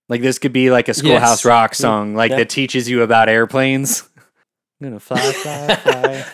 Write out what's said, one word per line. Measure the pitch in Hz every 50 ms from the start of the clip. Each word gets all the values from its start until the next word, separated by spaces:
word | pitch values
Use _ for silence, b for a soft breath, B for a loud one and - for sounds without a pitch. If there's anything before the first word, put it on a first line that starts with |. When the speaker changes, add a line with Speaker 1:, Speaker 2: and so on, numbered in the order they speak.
| _ -
Speaker 1:
Like, | 120 120
this | 123 131 127 -
could | - 139
be, | 120 131 127 127
like, | 127 123 117 -
a | 107
Schoolhouse | - 139 156 - - 120 120 113 -
Speaker 2:
Yes. | -
Speaker 1:
Rock | 120 117 120 113 113
Speaker 2:
Mm. | -
Speaker 1:
song, | - 135 117 110 104 104 104 104
like, | 110 117 117
Speaker 3:
Yep. | 131 120
Speaker 1:
that | 117 -
teaches | - 139 135 127 - 127 120 120
you | 123 120
about | 117 110 117 113 110 110
airplanes. | 110 113 113 110 - 135 131 135 135 135 139 135 - - - _
<laughs> | _ _ _ _ _ _ _ _ _ _ _ _ _ -
I'm | 143 135
gonna | 110 101
fly, | - - 127 - - 403
fly, | - - 392 - - - - - -
fly. | - - 494 247 127 127 - 135 135 135 -